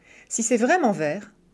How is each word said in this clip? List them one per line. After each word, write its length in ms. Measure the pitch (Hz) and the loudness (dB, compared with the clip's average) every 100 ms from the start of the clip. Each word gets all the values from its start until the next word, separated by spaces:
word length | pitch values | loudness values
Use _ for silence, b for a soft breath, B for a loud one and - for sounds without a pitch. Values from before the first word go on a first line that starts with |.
| b b b | b b b
Si 140 | - | -6
c'est 120 | 226 247 | 0 0
vraiment 380 | 247 359 262 | 2 2 2
vert, 360 | 165 151 180 - _ _ | 0 -4 -6 -12 _ _